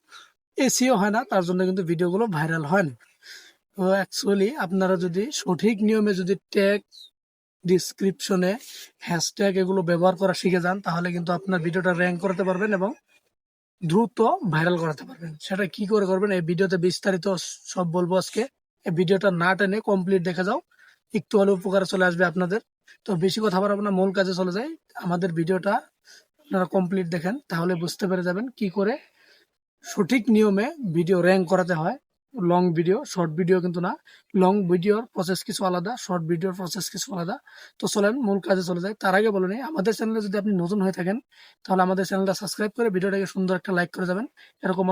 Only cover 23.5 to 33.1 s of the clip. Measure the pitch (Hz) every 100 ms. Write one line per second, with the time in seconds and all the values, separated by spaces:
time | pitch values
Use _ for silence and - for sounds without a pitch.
23.5 | 185 202 202 208 185 190 190 185 180 185
24.5 | 180 294 330 _ - 180 175 185 165 165
25.5 | 185 196 233 - _ _ - _ _ -
26.5 | 190 180 190 180 190 175 175 170 269 -
27.5 | 170 180 175 170 - 190 185 175 180 254
28.5 | - 202 202 196 285 _ _ _ _ _
29.5 | _ _ _ - - 175 254 208 214 214
30.5 | 196 247 330 220 160 170 185 175 190 170
31.5 | 185 175 170 165 269 _ _ _ 262 175
32.5 | 180 180 160 170 214 294